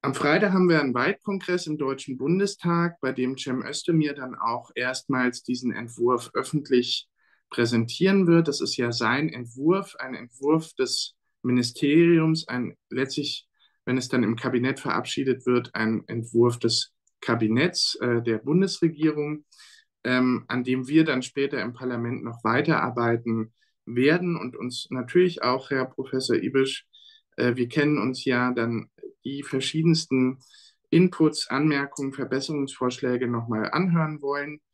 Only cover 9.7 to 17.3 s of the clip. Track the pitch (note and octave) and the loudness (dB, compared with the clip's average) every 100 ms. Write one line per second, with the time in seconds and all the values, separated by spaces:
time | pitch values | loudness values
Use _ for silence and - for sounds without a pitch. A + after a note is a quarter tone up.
9.7 | F#3+ F#3+ - C3 B2+ A#2+ - C#3 D#3+ D#3+ | 2 0 -12 -12 -12 -14 -6 2 2 0
10.7 | - B2+ - - _ _ _ B2+ B2 A#2+ | -4 -2 -2 -6 _ _ _ 0 2 0
11.7 | - C#3+ D3+ E3+ E3+ D#3+ D#3+ - B2 A#2+ | 0 4 6 8 6 4 0 -2 -6 -6
12.7 | - _ B2 C3+ - C#3 - _ _ _ | -10 _ -4 -4 -4 -6 -8 _ _ _
13.7 | _ - B2+ B2+ B2+ G#2+ A#2 C3 B2 B2+ | _ -4 -2 0 0 2 0 0 0 0
14.7 | - - E2+ - - C3+ B2 B2+ B2 A#2+ | -2 -2 -4 -4 -4 -2 -2 0 0 0
15.7 | - A2 A2 - A2+ A#2 A#2 A#2+ A#2+ A2+ | -4 0 -2 -4 -8 -2 4 4 4 0
16.7 | - - _ _ _ - | 0 -4 _ _ _ -2